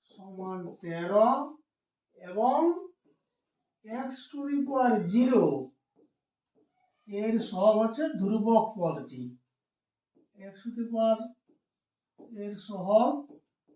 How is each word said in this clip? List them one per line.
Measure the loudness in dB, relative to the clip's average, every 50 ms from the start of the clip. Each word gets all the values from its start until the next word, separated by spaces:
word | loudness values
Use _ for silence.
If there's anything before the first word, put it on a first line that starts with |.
| _ _ _
সমান | -20 -20 -18 -12 -10 -10 -8 -8 -8 -10 -12 -14 -12
তেরো, | -12 -10 -8 -6 -6 -4 0 2 2 2 2 -2 -6 -10 -14 _ _ _ _ _ _ _ _ _ _ _ _ -20 -18 -10
এবং | -4 0 0 2 2 2 2 2 0 -2 -8 -14 _ _ _ _ _ _ _ _ _ _ _ _ _ _ _ _ _ _ _ -12 -10 -8 -8
x | -8 -10 -12 -16 -16
to | -12 -10 -6 -4
the | -2 -2 -2
power | 0 2 2 4 4 4 2 0 2 2
জিরো | 4 4 6 6 4 4 4 0 -2 -8 -12 _ _ _ _ _ _ _ _ _ _ _ _ _ _ _ _ _ _ _ _ _ _ _ _ _ _ _ -10 -6 -4
এর | -2 0 0 0 -2 -4
সহগ | -2 4 4 6 6 6 2
হচ্ছে | 2 0 -2 -4 -4 -2 -2
ধ্রুবক | -2 0 0 0 2 4 4 4 4 2 -4 -2
পদটি। | -2 -2 -2 -4 -10 -12 -12 -12 -12 -12 -14 _ _ _ _ _ _ _ _ _ _ _ _ _ _ _ _ _ _ _ _ -20 -20 -20
x | -20 -12 -12
to | -10 -6
the | -6 -6 -4 0
power | 2 2 2 2 0 -2 -12 -14 _ _ _ _ _ _ _ _ _ _ _ _ _ _ _ _ _ -20 -18 -14 -12 -10
এর | -10 -12 -14 -14
সহগ | -12 -10 -8 0 4 6 6 6 6 0 -2 -8 -14 -20 -20 _ _ _ _ _ _ _